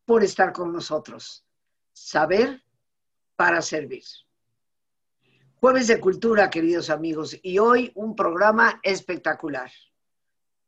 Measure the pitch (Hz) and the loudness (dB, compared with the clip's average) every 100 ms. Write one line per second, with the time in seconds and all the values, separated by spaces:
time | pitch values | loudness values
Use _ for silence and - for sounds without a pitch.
0 | - 233 190 - 185 175 175 170 - 156 | 0 2 2 2 0 -2 -8 -8 -6 -6
1 | - 139 - - _ _ _ _ _ - | -6 -16 -18 -20 _ _ _ _ _ -20
2 | - 151 156 196 269 262 _ _ _ _ | -6 -2 2 2 0 -2 _ _ _ _
3 | _ _ _ - 175 170 160 156 139 - | _ _ _ -2 0 0 -2 -6 -8 -12
4 | - - _ _ _ _ _ _ _ _ | -18 -20 _ _ _ _ _ _ _ _
5 | _ _ _ _ _ - 247 262 226 226 | _ _ _ _ _ 0 2 4 2 2
6 | 185 185 226 214 190 160 165 170 156 151 | 2 0 2 4 2 2 0 0 -2 -4
7 | 165 156 147 - 185 185 226 247 240 - | -4 -6 -8 -10 -4 2 4 4 0 -8
8 | 220 214 175 170 208 214 226 - 196 185 | -8 -4 -2 2 2 4 2 0 -4 -4
9 | 170 170 160 151 160 135 127 - _ _ | -6 -6 -4 -6 -6 -8 -10 -16 _ _
10 | _ _ _ _ _ _ | _ _ _ _ _ _